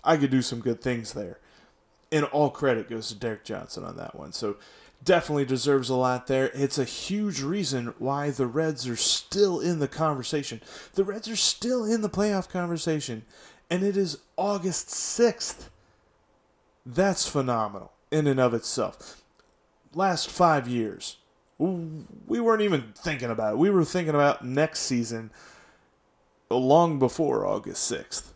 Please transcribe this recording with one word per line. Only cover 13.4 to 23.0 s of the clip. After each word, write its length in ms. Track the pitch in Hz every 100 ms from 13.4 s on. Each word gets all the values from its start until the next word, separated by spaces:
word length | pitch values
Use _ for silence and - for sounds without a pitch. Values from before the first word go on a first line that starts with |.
| - - _
and 140 | 180
it 140 | 202 196
is 220 | 185 147 _ -
August 520 | 196 202 180 160 -
sixth. 800 | - - - 233 - - - - _ _ _ _ _ _ _ _ _ _ _ -
That's 420 | 123 196 180 -
phenomenal 640 | 147 127 117 107 101 - _ _
in 160 | 156 147
and 120 | 131
of 140 | 127
itself. 680 | 113 - - 110 - - - _ _ _ _ _ _ _
Last 360 | 160 190 165 -
five 400 | - 175 151 123
years, 480 | 123 110 95 - - _ _ _ _
w-, 460 | 165 180 165 156 - - -
we 140 | 233
weren't 220 | 233 220
even 320 | 208 160 110
thinking 340 | -